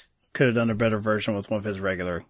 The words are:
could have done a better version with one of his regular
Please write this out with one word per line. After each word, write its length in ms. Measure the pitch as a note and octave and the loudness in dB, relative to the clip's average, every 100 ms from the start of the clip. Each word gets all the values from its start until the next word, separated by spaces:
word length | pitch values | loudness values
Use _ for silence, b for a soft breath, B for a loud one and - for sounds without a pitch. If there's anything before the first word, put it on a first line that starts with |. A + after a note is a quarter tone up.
| - _ _ | -20 _ _
could 140 | - C3 | 2 2
have 80 | |
done 160 | A#2 A#2 | 4 2
a 40 | G#2+ | 2
better 220 | A2+ G#2+ | 2 2
version 360 | G#2+ G#2+ G#2 | 0 0 0
with 160 | G2+ G2 | -4 -2
one 80 | A2 | -4
of 60 | |
his 160 | G#2 F#2+ | -4 -4
regular 420 | F#2+ F#2 F2+ E2+ | -2 -2 -2 -4